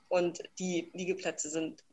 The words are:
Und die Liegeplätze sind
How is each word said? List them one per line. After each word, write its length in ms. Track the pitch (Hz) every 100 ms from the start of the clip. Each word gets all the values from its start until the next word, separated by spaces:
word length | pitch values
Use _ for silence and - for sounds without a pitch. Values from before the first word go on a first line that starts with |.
| -
Und 340 | 180 175 170 - -
die 320 | 185 170 165
Liegeplätze 560 | 175 180 185 170 160 151
sind 340 | 160 160 - -